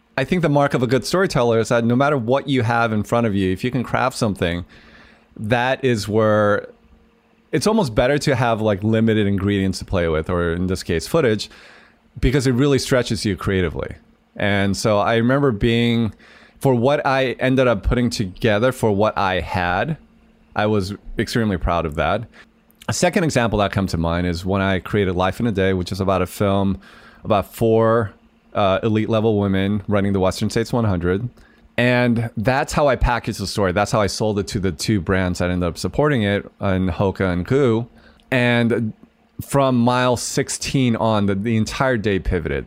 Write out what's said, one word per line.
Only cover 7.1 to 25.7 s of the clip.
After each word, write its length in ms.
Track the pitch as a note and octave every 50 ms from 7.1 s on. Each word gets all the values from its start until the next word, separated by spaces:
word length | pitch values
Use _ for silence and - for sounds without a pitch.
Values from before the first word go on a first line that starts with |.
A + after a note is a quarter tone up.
| _ _ _ _ _ _ _ _ -
it's 140 | D#3 -
almost 300 | G3+ A3+ A3+ G3 B2+ G#2+
better 200 | A#2 B2 B2+ C#3+
to 200 | D3+ - D#3 C#3
have, 240 | A2 C3 A#2+ A2+ G#2
like, 200 | G#2+ G#2+ G#2 F#2 G#2
limited 420 | A2 A2 A2+ A2+ A2+ A2 G#2+ G#2
ingredients 540 | G2+ G2+ G2+ G2 G2+ G2+ G2 F#2+ F#2+ F#2 -
to 40 | -
play 220 | - - F#2 F2
with, 240 | E2 D#2+ D#2 D#2+ -
or 220 | F2+ F2 F2 E2+ E2
in 160 | F2 F#2 F2+
this 160 | F#2 F2+ -
case, 240 | - F2 E2 - -
footage, 420 | - E3 D3+ A#2+ A2 G#2 - - - - - - - - - _ _ _ _ _ _ -
because 260 | - C3 A#2+ D3 A#2
it 60 | C3+ B2+
really 260 | A#2 C#3+ C#3+ C#3 B2+
stretches 460 | - - C#3 B2 A#2+ - A#2 G2 -
you 120 | A2 F#2+
creatively. 600 | F2 - - G2 F#2 F2+ D#2+ D2 C2+ - - - - _ _ _ _ _ _ -
And 400 | - - G2+ G2 G2+ G2 G2+ G2
so 220 | F#2 - A#2 G#2+ G2+
I 180 | G2 G2 A#2
remember 340 | A#2 A2+ B2 C3 C#3+ C#3+ C#3
being, 640 | A#2 G2+ A#2+ A#2 A2+ A#2 A#2+ A#2+ A#2 A#2 A#2 G#2+ - - - - - - - - _ _
for 160 | - C#3+ B2+
what 280 | A#2+ A2+ C3+ C#3+ D3+ -
I 280 | C#3 C3 C3+ C3+ B2+ A2+ -
ended 260 | - C3 C3+ C3 C3
up 160 | B2 A#2 G2 -
putting 260 | - B2+ A#2+ B2 A#2+
together, 600 | A#2 - A2+ F2+ F2+ - - A#2 G#2 G#2 A2+ C3
for 220 | B2+ - - A2 G#2
what 260 | G2 G#2 G#2+ - -
I 220 | G2+ F#2+ F#2 F2+
had, 560 | E2 - - F#2+ F2+ F2 F2+ F#2+ A2 - D#3+ - - _ _ _ _ _ _ _ _ _ -
I 120 | - G#2+
was 280 | G#2+ A2 G#2 F#2+ F#2+ G#2 - - - - -
extremely 380 | A2+ - - A#2+ A2+ G#2+ G2
proud 300 | E2+ - - F2 E2+ D#2+
of 100 | D#2+ D2
that. 260 | D#2 D2+ D#2 F#2+ G#2+ A#2 - - - - _ _ _ _ _ _ _ - -
A 40 | A2+
second 320 | - - F3+ E3 G#3 F3
example 340 | D3+ - C3 A#2+ A2 G#2 G#2
that 120 | G2+ F#2+ -
comes 180 | G#2 G2 F2+ -
to 40 |
mind 320 | E2 E2 E2+ E2 F2 F2 F2+
is 160 | F2 F2 F2+
when 160 | F#2 G2 G2
I 180 | F#2+ G2 G2 F2+
created 360 | - - - G#2+ G2+ F#2 F2+
Life 240 | F2+ F#2 F#2+ F#2 -
in 60 | A#2 A#2+
a 40 | G#2
Day, 200 | F#2+ F#2+ F#2+